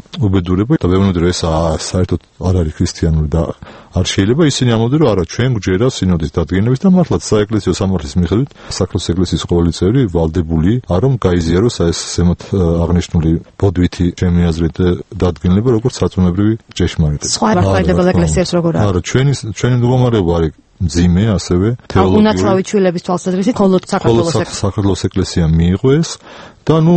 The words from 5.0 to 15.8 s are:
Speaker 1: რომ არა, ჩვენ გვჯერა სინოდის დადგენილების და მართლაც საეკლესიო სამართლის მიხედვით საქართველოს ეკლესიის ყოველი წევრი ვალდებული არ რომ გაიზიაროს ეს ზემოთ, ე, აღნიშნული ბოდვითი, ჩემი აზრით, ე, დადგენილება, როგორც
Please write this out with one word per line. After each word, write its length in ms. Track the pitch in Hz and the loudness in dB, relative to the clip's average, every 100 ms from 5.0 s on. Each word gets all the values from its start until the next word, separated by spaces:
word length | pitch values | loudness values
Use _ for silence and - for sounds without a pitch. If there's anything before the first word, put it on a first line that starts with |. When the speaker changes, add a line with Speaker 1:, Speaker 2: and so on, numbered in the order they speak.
Speaker 1:
რომ 80 | 147 | 2
არა, 140 | 98 82 | 2 -2
ჩვენ 260 | - 123 | -2 -2
გვჯერა 340 | 117 98 92 123 | -2 -2 0 0
სინოდის 420 | - 95 87 78 | 0 0 0 -2
დადგენილების 500 | - 78 92 110 131 | -4 -2 0 0 0
და 60 | 196 | 2
მართლაც 300 | 185 175 92 | 2 2 -2
საეკლესიო 500 | - 110 104 107 - | 0 0 0 -2 -2
სამართლის 400 | 85 95 95 73 | -2 -2 -2 -4
მიხედვით 360 | 90 87 101 139 - - | -2 0 0 -2 -8 -12
საქართველოს 420 | - 95 - - | -4 -4 -2 -2
ეკლესიის 340 | 85 87 80 - | -2 -2 -2 -2
ყოველი 260 | 87 85 | 0 0
წევრი 280 | 80 90 127 120 | 0 0 2 0
ვალდებული 680 | 85 82 80 80 82 80 123 | 0 0 -2 -2 0 0 0
არ 160 | - 87 | -2 0
რომ 120 | 131 131 | 0 0
გაიზიაროს 640 | 92 90 82 87 117 - | 0 0 0 2 0 0
ეს 200 | 85 82 - | -2 -2 -6
ზემოთ, 340 | - 87 85 | -2 0 0
ე, 180 | - 98 87 85 | -2 -2 0 0
აღნიშნული 540 | 85 90 - 87 78 82 - | 0 0 0 0 0 -2 -4
ბოდვითი, 520 | - 101 90 90 - 87 | -4 -2 0 -2 0 -2
ჩემი 300 | - 92 87 | 0 0 2
აზრით, 340 | 87 80 82 - | 0 0 -2 0
ე, 120 | 90 78 - | 0 -2 -6
დადგენილება, 600 | 92 90 82 92 92 120 | -2 -2 0 0 2 2
როგორც 220 | 113 | 0